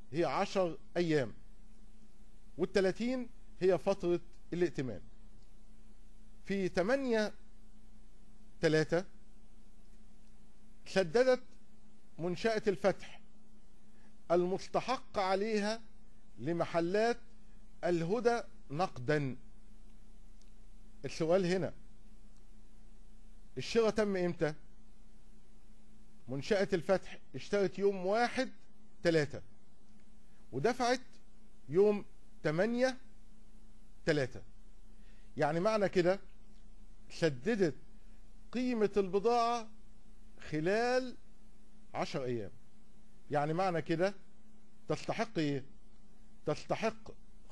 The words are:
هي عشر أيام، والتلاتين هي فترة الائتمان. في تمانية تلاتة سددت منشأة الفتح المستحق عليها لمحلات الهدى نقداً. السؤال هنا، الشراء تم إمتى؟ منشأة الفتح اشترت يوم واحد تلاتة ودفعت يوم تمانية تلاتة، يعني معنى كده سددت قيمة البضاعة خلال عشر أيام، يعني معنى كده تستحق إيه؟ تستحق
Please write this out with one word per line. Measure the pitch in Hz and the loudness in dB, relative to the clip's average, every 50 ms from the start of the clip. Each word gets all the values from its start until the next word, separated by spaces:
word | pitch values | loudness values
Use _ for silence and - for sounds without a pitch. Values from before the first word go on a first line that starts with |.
| - - - | -8 -4 2
هي | 156 170 | 2 2
عشر | 147 131 156 196 202 - 196 185 170 156 - - - - | 4 4 2 2 2 4 4 4 4 2 -2 -6 -2 2
أيام، | - 175 165 156 151 127 107 104 - - - - - - - - - - - - - - - - - - - - - - - - - | 2 4 6 6 6 4 4 0 -6 -6 -8 -8 -8 -8 -8 -8 -8 -8 -8 -8 -8 -8 -8 -8 -8 -8 -8 -8 -8 -8 -6 -2 -2
والتلاتين | 180 190 - 208 190 190 175 - 220 240 262 254 247 240 - - - - - - | 0 2 4 4 4 4 4 2 0 0 0 0 -2 -4 -8 -8 -8 -8 -4 2
هي | 175 190 185 160 | 4 4 4 4
فترة | - 196 196 196 - 175 175 170 - - - - - - - | 4 2 2 2 2 2 2 2 0 -4 -8 -8 -6 -4 0
الائتمان. | 170 175 165 - - 139 127 104 87 - - - - - - - - - - - - - - - - - - - - - - - - - - - - - | 2 2 2 2 0 -2 -2 -2 -4 -6 -6 -8 -8 -8 -8 -8 -8 -8 -8 -8 -8 -8 -8 -8 -8 -8 -8 -8 -8 -8 -8 -8 -8 -8 -8 -8 -6 -4
في | - 196 196 190 175 | -2 0 2 2 2
تمانية | - 190 175 202 262 277 269 254 233 220 214 208 - - - - - - - - - - - - - - - - - - - - - - - - - - | 4 4 4 4 4 4 4 4 4 4 4 2 0 -4 -8 -8 -8 -8 -8 -8 -8 -8 -8 -8 -8 -8 -8 -8 -8 -8 -8 -8 -8 -8 -8 -8 -4 2
تلاتة | - 160 151 156 156 - 170 165 190 - - - - - - - - - - - - - - - - - - - - - - - - - - - - - - - - - - - - | 2 4 6 4 4 4 2 0 0 0 -6 -8 -8 -8 -8 -8 -8 -8 -8 -8 -8 -8 -8 -8 -8 -8 -8 -8 -8 -8 -8 -8 -8 -8 -8 -8 -6 -6 -6 -8 -8 -8 -8 -6 -6
سددت | - - 196 190 165 147 226 262 254 254 247 - - - - - - - - - - - - - - - - | 0 2 2 2 4 6 4 6 6 6 2 2 -4 -8 -8 -8 -8 -8 -8 -8 -8 -8 -8 -8 -8 -6 -4
منشأة | 151 180 180 160 - 226 226 214 - | -2 -2 -2 0 2 2 2 2 2
الفتح | 214 190 - - 196 175 - - - - - - - - - - - - - - - - - - - - - - - - - - - | 2 2 4 4 4 4 2 -2 -6 -6 -8 -8 -8 -8 -8 -8 -8 -8 -8 -8 -8 -8 -8 -8 -8 -8 -8 -8 -8 -8 -6 0 4
المستحق | 165 180 175 180 190 175 - - - 180 - - 247 254 - - - 214 | 4 4 4 4 2 -2 -2 0 0 0 2 2 0 -2 -2 -4 0 0
عليها | 196 185 196 190 202 226 220 208 202 208 220 226 226 - - - - - - - - - - - | 2 4 4 4 4 4 2 2 2 2 0 -2 -4 -8 -8 -8 -8 -8 -8 -8 -8 -8 -6 -4
لمحلات | 113 147 170 170 165 - - 170 170 170 185 208 220 233 240 - - - - - - - - - - - - - - | -2 0 2 2 2 2 2 2 2 4 4 6 6 6 4 2 -2 -8 -8 -8 -8 -8 -8 -8 -8 -8 -6 -2 2
الهدى | 170 175 170 165 165 196 247 208 233 233 233 196 - - - - - | 4 4 4 4 4 2 4 6 6 4 4 0 -4 -6 -8 -8 -4
نقداً. | 135 151 185 185 - - 123 117 151 151 143 131 123 - - - - - - - - - - - - - - - - - - - - - - - - - - - - - - - - - - | 0 0 0 0 0 -2 2 4 4 4 4 2 -2 -4 -6 -8 -8 -8 -8 -8 -8 -8 -8 -8 -8 -8 -8 -8 -8 -8 -8 -8 -8 -8 -8 -8 -8 -8 -8 -8 -8 -8 -8 -8 -8 -6 -6
السؤال | 139 - - 165 156 170 196 190 | -4 -2 0 4 6 6 6 6
هنا، | 170 180 190 165 113 - - - - - - - - - - - - - - - - - - - - - - - - - - - - - - - - - - - - - - | 4 2 2 2 0 -2 -4 -8 -8 -8 -8 -8 -8 -8 -8 -8 -8 -8 -8 -8 -8 -8 -8 -8 -8 -8 -8 -8 -8 -8 -8 -8 -8 -8 -8 -8 -6 -8 -8 -8 -6 -6 -4
الشراء | 131 - - 226 226 214 | -2 2 4 6 6 6
تم | 202 220 214 208 196 | 6 4 4 4 4
إمتى؟ | 185 175 175 170 175 165 151 156 - - - - - - - - - - - - - - - - - - - - - - - - - - - - - - - - - - - | 2 2 2 2 2 2 0 0 -2 -8 -8 -8 -8 -8 -8 -8 -8 -8 -8 -8 -8 -8 -8 -8 -8 -8 -8 -8 -8 -8 -8 -8 -8 -8 -8 -8 -8 -8 -8 -8 -6 -6 -4
منشأة | 127 143 135 - 220 190 202 196 - | -4 -2 2 4 4 6 6 6 4
الفتح | 175 - - 196 175 - - - - - - - | 2 6 6 4 4 4 0 -8 -8 -8 -6 -6
اشترت | 131 - - - 202 196 185 - - | -6 -4 2 4 4 4 4 4 6
يوم | 196 202 202 190 180 | 4 4 6 4 4
واحد | 185 202 226 240 233 - 240 262 208 - - - - - - - - - - - | 4 6 6 6 4 4 2 0 0 -2 -6 -8 -8 -8 -8 -8 -8 -4 2 4
تلاتة | 170 165 160 147 143 - 92 - - - - - - - - - - - - - - - - - - - - - - - | 6 6 6 6 4 0 -4 -6 -6 -8 -8 -8 -8 -8 -8 -8 -8 -8 -8 -8 -8 -8 -8 -8 -8 -8 -8 -8 -4 -2
ودفعت | 123 143 220 247 247 254 233 254 254 - - - - - - - - - - - - - - | 2 4 4 4 4 4 4 4 4 2 -4 -8 -8 -8 -8 -8 -8 -8 -8 -8 -8 -6 2
يوم | 139 175 202 208 202 208 - - - - - - - - - | 6 8 8 8 8 4 0 -4 -8 -8 -8 -8 -6 -2 0
تمانية | 160 151 165 190 226 240 240 254 262 254 254 - - - - - - - - - - - - - - - - - - - - - | 2 4 4 4 4 4 4 4 4 4 2 -6 -8 -8 -8 -8 -8 -8 -8 -8 -8 -8 -8 -8 -8 -8 -8 -8 -8 -8 -4 2
تلاتة، | - 160 147 135 120 - 104 - - - - - - - - - - - - - - - - - - - | 2 4 4 4 2 0 -6 -8 -8 -8 -8 -8 -8 -8 -8 -8 -8 -8 -8 -8 -8 -8 -8 -8 -6 0
يعني | - 151 143 156 165 | 2 2 4 4 4
معنى | 180 220 220 220 202 180 | 4 4 4 4 4 4
كده | - 190 165 170 190 196 - - - - - - - - - - - - - - - - - - | 6 6 6 6 4 2 0 -8 -8 -8 -8 -8 -8 -8 -8 -8 -8 -8 -8 -8 -8 -8 -8 -6
سددت | - - 170 160 139 120 127 190 240 202 190 160 - - - - - - - - - - - - - - - - - | -2 2 2 2 2 2 0 2 4 4 4 4 2 0 -6 -8 -8 -8 -8 -8 -8 -8 -8 -8 -8 -8 -8 -4 -2
قيمة | 226 254 247 247 226 214 196 214 | 0 0 2 2 4 4 4 4
البضاعة | 208 196 185 170 202 185 226 240 240 233 233 240 240 220 220 - - - - - - - - - - - - - - - - | 4 2 4 4 4 4 6 6 6 4 4 2 0 -2 -4 -8 -8 -8 -8 -8 -8 -8 -8 -8 -8 -8 -8 -8 -8 -6 -2
خلال | 151 151 156 175 202 220 233 247 247 254 262 254 - - - - - - - - - - - - - - - - - | 0 0 2 4 4 4 4 4 4 4 2 0 -6 -8 -8 -10 -10 -8 -8 -8 -8 -8 -8 -8 -8 -8 -8 -6 -2
عشر | 120 170 - - 151 131 | -2 -2 0 0 -2 0
أيام، | 123 123 117 101 90 - - - - - - - - - - - - - - - - | 0 0 0 -2 -4 -6 -8 -8 -8 -8 -8 -8 -8 -8 -8 -8 -8 -8 -8 -4 0
يعني | 131 147 147 151 160 | 2 2 4 4 2
معنى | 170 190 190 175 165 151 | 2 4 4 4 2 2
كده | - 165 156 180 196 202 - - - - - - - - - - - - - - - | 2 2 4 4 4 2 0 -8 -8 -8 -8 -8 -8 -8 -8 -8 -8 -8 -6 -2 0
تستحق | 151 143 - - 151 - 226 220 - 170 | 0 0 0 0 0 0 0 0 2 2
إيه؟ | 156 147 143 135 - - - - - - - - - - - - - - - - - | 2 2 2 0 -2 -4 -8 -8 -8 -8 -8 -8 -8 -8 -8 -8 -8 -8 -8 -4 -2
تستحق | - 151 - - - - - 185 226 220 - - - - - - - - - - - | 0 0 0 0 -2 0 2 2 0 0 -2 -6 -8 -8 -8 -8 -8 -8 -8 -8 -6